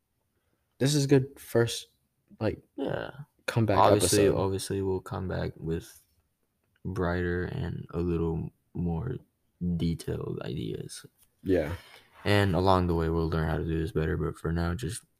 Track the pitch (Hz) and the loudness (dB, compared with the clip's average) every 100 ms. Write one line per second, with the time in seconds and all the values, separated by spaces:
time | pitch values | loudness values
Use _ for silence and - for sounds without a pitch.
0 | _ _ _ _ _ _ _ - 135 147 | _ _ _ _ _ _ _ -2 2 2
1 | 139 143 131 - - 117 117 - - _ | 6 4 4 -6 -2 0 2 -2 -10 _
2 | _ _ _ - 110 - - - - - | _ _ _ -4 -4 -4 -8 -8 -6 -4
3 | 57 131 143 _ - - 107 98 104 104 | -6 -12 -18 _ -4 0 2 4 6 6
4 | 92 104 101 - 98 95 - 98 95 92 | 4 4 4 4 0 -2 -4 -2 -2 -2
5 | - 95 92 90 85 - 76 82 - - | -4 -8 -4 -4 -6 -6 -6 -6 -6 -18
6 | _ _ _ _ _ _ _ _ 90 92 | _ _ _ _ _ _ _ _ -8 -2
7 | 87 87 87 87 87 - 82 - - - | 0 0 0 -2 -4 -4 -6 -6 -8 -4
8 | 87 85 82 82 80 - _ - 87 82 | 0 0 0 -2 -6 -10 _ -6 -2 -2
9 | 80 87 - _ _ _ 87 85 82 - | -4 -8 -12 _ _ _ -2 0 0 -2
10 | - 80 - - - 65 55 - - - | -4 -6 -6 -8 -6 -6 -6 -8 -10 -16
11 | - _ _ _ 92 90 76 90 - - | -20 _ _ _ 0 2 2 -4 -12 -20
12 | _ - 98 101 101 85 95 92 90 82 | _ -6 2 4 4 4 4 4 4 2
13 | 82 82 82 82 80 80 78 80 80 78 | 2 0 0 0 0 0 -2 -2 -2 0
14 | 78 87 80 - 82 82 85 87 - 117 | 0 0 -2 -4 -2 -2 -2 -2 -6 -8
15 | - _ | -14 _